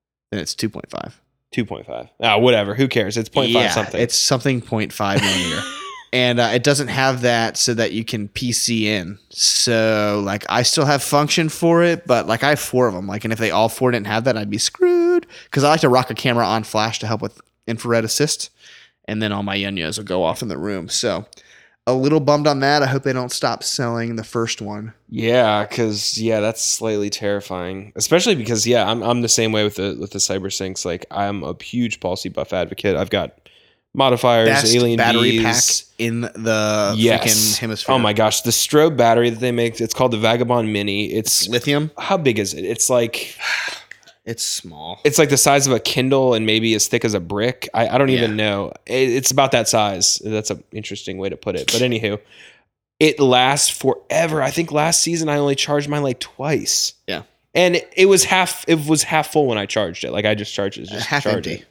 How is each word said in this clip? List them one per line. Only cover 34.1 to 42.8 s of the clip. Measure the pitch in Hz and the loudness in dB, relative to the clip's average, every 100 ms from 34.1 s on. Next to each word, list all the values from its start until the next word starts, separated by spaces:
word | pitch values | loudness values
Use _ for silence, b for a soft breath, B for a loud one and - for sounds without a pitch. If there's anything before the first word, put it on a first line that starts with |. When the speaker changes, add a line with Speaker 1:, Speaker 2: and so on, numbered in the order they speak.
| 120 123 117 113 | 4 4 4 4
Speaker 1:
Best | 135 139 | 4 4
Speaker 2:
Alien | 120 120 117 | 4 4 2
Speaker 1:
battery | 117 113 117 | 2 4 2
Speaker 2:
Bees. | 113 113 120 - - | 2 2 2 2 -2
Speaker 1:
pack | - - | -6 -6
in | 117 117 | -4 -4
the | 117 - 113 110 107 107 101 110 | -6 -6 -2 0 0 0 0 2
Speaker 2:
Yes. | 113 107 117 | 4 4 2
Speaker 1:
freaking | 107 107 104 | 2 0 -2
hemisphere. | 113 107 - 131 | -4 -6 0 2
Speaker 2:
Oh | |
my | 107 | 2
gosh, | 107 113 - | 2 2 2
the | 117 | 0
strobe | - - 151 160 135 | 0 2 4 4 4
battery | 117 117 120 | 4 4 2
that | 113 | 0
they | 123 | -2
make, | 120 117 113 | 0 -2 -2
it's | 113 | -4
called | - 127 | 0 0
the | 110 | 2
Vagabond | 110 120 120 123 110 | 2 2 0 0 0
Mini. | 104 101 101 107 | -2 -2 -2 -2
It's | 107 107 - | -2 0 -2
Speaker 1:
It's | - | 0
lithium? | 120 143 143 151 - | -2 0 0 -2 -6
Speaker 2:
How | - 190 | -2 0
big | 139 110 | 2 0
is | 98 | -2
it? | 71 | -4
It's | 92 117 | -6 -2